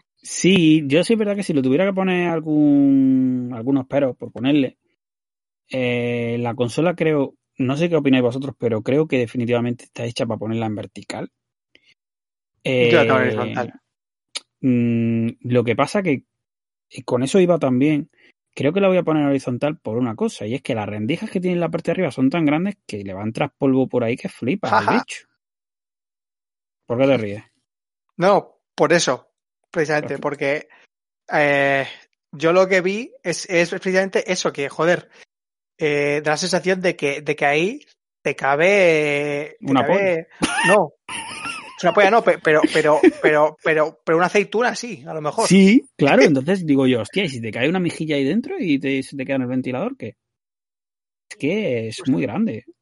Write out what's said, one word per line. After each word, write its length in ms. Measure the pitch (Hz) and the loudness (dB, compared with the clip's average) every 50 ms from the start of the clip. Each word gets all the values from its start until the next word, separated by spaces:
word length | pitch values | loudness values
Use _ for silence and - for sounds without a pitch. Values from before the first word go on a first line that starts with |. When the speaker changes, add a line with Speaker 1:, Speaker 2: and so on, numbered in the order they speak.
| _ _ _ | _ _ _
Speaker 1:
Sí, 680 | _ - - - - - 170 196 190 165 156 156 160 151 135 | _ -18 -12 -8 0 2 4 4 6 6 6 4 4 2 2
yo 160 | 135 165 175 | 2 2 2
sí 100 | - 233 | 2 0
es 60 | 214 | 0
verdad 160 | 220 202 202 | 0 -2 -4
que 80 | 202 190 | -4 -4
si 100 | - 170 | -2 -2
lo 80 | 139 | 0
tuviera 240 | 127 131 131 156 190 | 0 2 2 2 0
que 80 | 196 196 | 0 0
poner 360 | 190 190 190 185 180 175 175 | -2 -2 0 0 0 0 -2
algún, 1200 | 165 160 160 160 151 151 151 147 143 143 139 139 139 135 135 131 131 131 131 127 127 127 123 123 127 | -2 -4 -2 -2 0 2 4 4 4 4 6 4 4 4 4 4 4 2 2 0 0 -2 -4 -6 -8
algunos 320 | 113 113 131 139 139 127 - | -8 -2 0 0 0 0 -2
peros 300 | - 139 143 131 127 - | -2 0 0 0 -2 -6
por 140 | 120 110 | -12 -14
ponerle, 460 | - - 117 135 147 151 131 120 - _ _ _ _ _ _ _ _ _ _ _ _ _ _ _ _ _ _ - | -10 -4 -2 2 2 2 2 0 -4 _ _ _ _ _ _ _ _ _ _ _ _ _ _ _ _ _ _ -8
eh, 680 | - 131 127 123 123 120 120 120 120 120 117 117 117 120 | -6 -4 -2 -2 -2 -2 -2 -2 -4 -4 -4 -4 -4 -4
la 160 | 120 117 113 | -4 -4 -2
consola 400 | 120 123 120 - - 151 180 170 | -2 -4 -4 -2 0 0 0 0
creo, 400 | - 165 160 156 147 135 131 - _ _ _ _ - | 0 0 0 0 0 -2 -4 -6 _ _ _ _ -4
no 200 | 135 123 135 143 | -2 -2 0 0
sé 100 | 170 175 | -2 0
qué 80 | 170 | 0
opináis 280 | 151 143 139 131 131 123 | 0 2 2 2 4 2
vosotros, 320 | 120 120 135 139 135 120 - | 2 0 -2 -8 -8 -8 -4
pero 240 | - 113 113 107 | -4 -2 -2 -2
creo 260 | 101 - 127 147 160 156 | -2 0 0 0 0 0
que 100 | - 127 | 0 -2
definitivamente 680 | 123 113 - 127 120 113 120 117 120 120 120 123 - | -2 -2 -4 -4 -2 0 0 0 0 -2 -6 -6 -10
está 180 | - - - 117 | -20 -14 -10 -10
hecha 200 | 120 120 - 131 | -8 -6 -6 -4
para 140 | 113 110 107 | -4 -4 -6
ponerla 260 | 104 110 113 113 113 | -6 -6 -4 -4 -4
en 100 | 110 104 | -4 -6
vertical. 560 | 101 104 - - 208 - - - 110 160 - _ _ _ _ _ _ _ _ _ _ _ _ _ _ _ _ _ _ _ _ _ _ _ _ _ _ - | -8 -10 -12 -14 -18 -14 -12 -12 -10 -10 -12 _ _ _ _ _ _ _ _ _ _ _ _ _ _ _ _ _ _ _ _ _ _ _ _ _ _ -6
Speaker 2:
Yo 340 | 160 131 127 123 120 117 123 | -2 0 2 4 4 6 4
la 80 | 117 | 4
tengo 140 | 117 135 131 | 4 4 2
en 20 | |
Speaker 1:
Eh, 60 | 127 123 | 2 0
Speaker 2:
horizontal. 460 | 113 107 - 107 110 123 123 - - - _ _ _ _ _ _ _ _ _ _ - - _ _ _ _ | 0 -2 -4 -4 -4 -6 -6 -6 -8 -16 _ _ _ _ _ _ _ _ _ _ -14 -14 _ _ _ _
Speaker 1:
mm, 640 | - 131 123 120 120 120 117 117 117 117 117 113 113 117 117 _ | 0 0 2 2 2 2 0 0 0 0 0 0 0 -2 -4 _
lo 220 | - 123 123 123 117 | -6 0 0 2 2
que 120 | 117 113 | 2 2
pasa 260 | 113 135 - - 214 196 | 0 0 0 0 -2 0
que, 200 | 175 143 110 - _ _ _ _ _ _ _ _ _ _ _ _ _ | 0 -2 -2 -4 _ _ _ _ _ _ _ _ _ _ _ _ _
y 140 | - - - | -18 -14 -6
con 200 | - 131 120 127 | -4 -2 -2 -2
eso 160 | 135 - 202 | 2 2 4
iba 180 | 180 175 175 156 | 4 4 4 2
también, 500 | 151 135 127 123 135 151 156 147 147 - _ _ _ _ _ _ _ _ - | 2 0 2 2 2 2 2 0 -2 -6 _ _ _ _ _ _ _ _ -8
creo 200 | - - 139 165 | -4 -2 0 0
que 80 | 196 | 2
la 80 | 196 190 | 2 2
voy 80 | 185 180 | 2 2
a 60 | 170 | 0
poner 200 | 170 156 156 147 | 0 0 0 2
en 60 | 143 | 0
horizontal 480 | 139 135 - 131 123 117 - 147 160 - | 0 -2 -2 -4 -2 -2 -2 -2 -2 -4
por 200 | - 113 107 120 | -8 -6 -4 -2
una 180 | 127 123 107 | -2 -2 -4
cosa, 300 | 110 220 117 - - 107 | -4 -4 -4 -4 -6 -8
y 100 | 107 117 | -6 -6
es 60 | 135 | -6
que 140 | - - 123 | -4 -4 -4
las 140 | 110 104 101 | -4 -4 -6
rendijas 400 | 104 107 107 110 160 175 220 220 | -6 -6 -4 -4 -4 -4 -6 -6
que 100 | - 196 | -6 -4
tiene 140 | 175 185 180 | -2 -2 -2
en 80 | 175 | -2
la 80 | 170 160 | -2 -2
parte 220 | 165 175 - - | -4 -4 -4 -4
de 20 | 170 | -2
arriba 180 | 185 185 151 | -2 -2 -4
son 180 | - - 131 135 | -2 0 0 0
tan 160 | 147 175 160 | 2 2 2
grandes 300 | 143 147 160 180 202 196 _ _ | 2 2 0 -2 -4 -6 _ _
que 180 | - - 104 101 | -12 -12 -10 -10
le 80 | 98 92 | -10 -10
va 80 | 95 | -8
a 40 | 104 | -8
entrar 280 | 110 113 - 151 139 _ - | -6 -4 -4 -4 -4 _ -2
polvo 300 | 139 135 131 131 131 117 | 0 2 2 2 0 0
por 160 | - 127 120 | 0 -2 -2
ahí 140 | 113 123 - | -2 -4 -4
que 100 | - 190 | -6 -12
flipa 400 | - - - 120 175 220 - 262 | -12 -8 -4 -4 -4 -4 -2 0
al 160 | - - - | 0 0 2
Speaker 2:
Jaja. 100 | 214 240 | 2 0
Speaker 1:
bicho. 320 | 240 - - - - - _ _ _ _ _ _ _ _ _ _ _ _ _ _ _ _ _ _ _ _ _ _ _ _ _ _ _ _ _ _ _ _ | 0 -2 -4 -14 -18 -18 _ _ _ _ _ _ _ _ _ _ _ _ _ _ _ _ _ _ _ _ _ _ _ _ _ _ _ _ _ _ _ _
¿Por 120 | - 120 120 | -6 -2 0
qué 60 | 135 | 2
te 120 | 139 135 117 | 4 4 2
ríes? 260 | 110 101 101 107 - _ _ _ _ _ _ _ _ _ _ _ _ _ _ - | 0 -4 -6 -10 -12 _ _ _ _ _ _ _ _ _ _ _ _ _ _ 0
Speaker 2:
No, 440 | 170 190 208 170 156 - _ _ _ _ - | 2 4 4 4 2 -2 _ _ _ _ -2
por 160 | - 165 143 165 | 0 2 4 4
eso, 340 | 170 160 - 131 120 _ _ _ _ _ _ _ _ _ _ | 2 2 2 -2 -4 _ _ _ _ _ _ _ _ _ _
precisamente, 460 | - 175 156 143 156 151 151 - 143 139 | -4 -4 -2 0 -2 -2 -2 -4 -8 -6
Speaker 1:
Perfecto. 40 | 135 | -6
Speaker 2:
porque, 440 | 147 143 143 151 139 143 151 - _ _ _ _ _ _ _ _ _ _ _ _ - | -6 -6 -4 -4 -4 -4 -4 -6 _ _ _ _ _ _ _ _ _ _ _ _ -4
eh, 540 | - 160 147 143 143 139 139 139 139 135 131 - - - - _ _ _ _ _ | 0 0 2 2 2 2 2 2 0 0 -2 -6 -10 -18 -20 _ _ _ _ _
yo 200 | - 143 147 160 | -12 -2 0 2
lo 160 | 170 185 190 180 | 4 4 4 4
que 140 | 196 185 | 2 0
vi 300 | 170 185 196 214 247 349 _ - - | 0 0 -4 -4 -6 -10 _ -12 -8
es, 240 | 185 160 - - - | -6 -6 -6 -6 -2
es 200 | 190 170 175 165 | 0 0 0 0
precisamente 600 | - 156 - 190 185 185 190 196 - 226 - - | -2 -6 -4 -2 0 0 0 0 -2 -2 -2 -2
eso, 200 | 180 180 - 175 | -4 -2 -2 -4
que, 180 | 139 - 143 135 | -4 -4 -6 -6
joder, 380 | - - 156 170 180 156 - _ _ - - _ _ _ _ _ _ _ _ _ _ - | -4 -2 0 2 0 0 -2 _ _ -20 -20 _ _ _ _ _ _ _ _ _ _ -4
eh, 440 | 165 151 147 147 143 143 143 147 151 | -2 -2 0 0 0 0 -2 -2 0
da 80 | 151 | -2
la 60 | 151 147 | -2 -2
sensación 440 | 185 175 185 175 156 180 190 185 | -2 -2 -2 -2 0 0 -2 0
de 140 | 180 180 160 | 0 -2 -2
que, 260 | - - 143 143 - | 0 -2 -4 -4 -4
de 140 | 151 151 147 | -6 -6 -4
que 100 | - 151 | 0 2
ahí 340 | 143 143 151 170 196 254 294 - _ _ _ _ _ _ _ - | 2 2 2 0 0 -4 -6 -14 _ _ _ _ _ _ _ -6
te 120 | 151 139 | -6 -6
cabe, 1200 | - - 135 139 143 165 185 202 202 185 170 160 156 151 147 143 143 147 147 143 143 151 151 - - | -2 0 0 2 4 4 4 4 4 4 4 4 4 2 0 0 -2 -2 -4 -4 -6 -8 -10 -14 -12
te 60 | 220 - | -4 0
Speaker 1:
Una 120 | 135 135 | 0 0
Speaker 2:
cabe, 460 | 120 143 170 196 196 190 175 165 165 _ _ | 2 2 2 2 2 0 0 -2 -4 _ _
Speaker 1:
polla. 140 | - - - - 784 932 960 | -6 -6 -4 -2 0 2 2
Speaker 2:
no, 260 | 202 214 175 143 _ _ _ - - - - - - - - - - - - - - - | 4 4 2 0 _ _ _ -16 -14 -14 -12 -12 -14 -12 -12 -12 -12 -12 -14 -18 -12 -2
es 60 | - | -2
una 100 | 175 165 | 0 2
polla 160 | 208 202 190 | 4 4 4
no, 140 | 214 233 220 | 4 4 4
pe-, 160 | 190 170 175 - | 2 0 0 2
pero, 180 | 165 151 156 151 156 - | 2 2 4 2 2 2
pero, 260 | 165 151 151 151 151 - 330 - - | 2 2 4 2 6 4 4 4 4
pero, 340 | - 160 151 147 151 151 156 _ - | 0 2 4 4 2 2 0 _ -2
pero, 360 | 180 156 156 151 117 - _ - | -2 2 2 0 0 -2 _ -4
pero 140 | - 165 160 | 0 0 2
una 80 | 180 | 2
aceituna 500 | 175 - 208 202 202 - 208 247 233 202 | 2 0 0 -2 0 -2 -2 -2 -2 -2
sí, 280 | - - 240 202 135 123 165 | -6 -10 -12 -12 -14 -14 -12
a 60 | 160 | -10
lo 80 | 160 | -8
mejor. 260 | 151 151 - - 226 180 | -6 -6 -2 -2 0 4
Speaker 1:
Sí, 380 | 175 196 190 190 214 277 - _ _ | 6 6 8 8 6 6 4 _ _
claro, 280 | - 151 139 160 233 269 | 0 2 4 6 6 6
Speaker 2:
<laughs> 100 | 208 147 | 4 4
Speaker 1:
entonces 300 | 131 127 156 196 196 175 | 2 0 -2 -2 -2 0
digo 220 | 156 143 135 135 131 | 0 2 2 2 2
yo, 140 | 127 117 | 2 0
"Hostia, 220 | 107 - - 185 202 | -2 -4 -4 -4 -4
¿y 60 | 156 | -4
si 100 | - 117 | -6 -8
te 120 | 113 110 | -8 -8
cae 180 | 104 113 123 151 | -4 -2 -2 0
una 100 | 180 190 | 0 0
mejilla 360 | 180 165 - - 170 156 151 | -2 -4 -4 -6 -6 -4 -2
ahí 80 | 143 135 | 0 0
dentro 300 | 135 170 226 254 - 381 381 | 0 0 -2 -2 -4 -6 -6
y 200 | 254 175 143 135 | -2 0 0 0
te, 240 | 135 135 135 135 131 | 0 -2 -2 -2 -4
se 120 | - - | -6 -8
te 100 | 139 131 | -10 -6
queda 100 | 131 139 | -4 -4
en 80 | 131 127 | -4 -4
el 40 | 120 | -2
ventilador, 480 | 127 131 127 131 123 127 175 247 277 | -4 -4 -4 -4 -6 -6 -6 -6 -8
qué?". 220 | - - 110 - _ _ _ _ _ _ _ _ _ _ _ _ _ _ _ _ _ _ _ _ _ _ - | -10 -14 -14 -14 _ _ _ _ _ _ _ _ _ _ _ _ _ _ _ _ _ _ _ _ _ _ -20
Es 80 | - - | -16 -8
que 500 | - 139 185 220 214 160 127 117 113 110 | -6 -4 -4 -4 -4 -4 -4 -4 -6 -8
es 80 | 110 - | -10 -8
Speaker 2:
Pues 100 | - 131 | -4 -2
Speaker 1:
muy 140 | 135 165 151 | -2 -2 -2
grande, 420 | 120 107 170 226 208 113 107 - _ - _ | -4 -4 -4 -4 -4 -4 -8 -14 _ -20 _